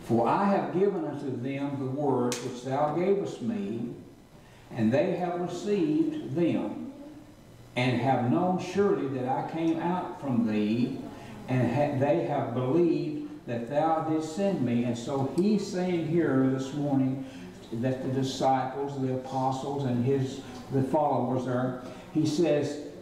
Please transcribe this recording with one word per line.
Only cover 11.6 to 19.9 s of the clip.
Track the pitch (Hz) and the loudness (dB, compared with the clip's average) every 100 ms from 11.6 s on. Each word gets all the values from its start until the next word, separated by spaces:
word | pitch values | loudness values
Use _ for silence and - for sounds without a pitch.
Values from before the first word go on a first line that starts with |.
| 117 | 2
ha-, | 135 147 131 | 2 2 2
they | 180 170 - | 2 2 2
have | 135 117 | -2 -2
believed | 120 127 165 170 151 151 - - - - | -2 2 4 4 2 0 -6 -8 -12 -6
that | 117 117 | -6 0
thou | 147 156 160 156 | 2 4 2 2
didst | 156 - - | 0 -2 -2
send | 196 170 | 0 2
me." | 123 120 | 2 2
And | 123 117 | 0 -2
so | - 139 127 165 | -2 -2 0 2
he's | 202 208 - | 4 2 0
saying | 185 185 170 151 | -2 0 0 2
here | 170 147 131 131 | 2 4 4 4
this | 131 - | 2 -4
morning | 151 143 131 131 131 - - - - - | -4 0 2 2 0 -8 -12 -16 -16 -10
that | 117 127 131 | -2 -2 -2
the | 131 131 | -2 -2
disciples, | 131 - 135 131 127 139 139 135 | -2 0 2 2 0 -4 -4 -2
the | 131 | -2
apostles, | 131 - 131 131 131 143 139 | -2 -4 -2 0 -2 -4 -2
and | 131 | 0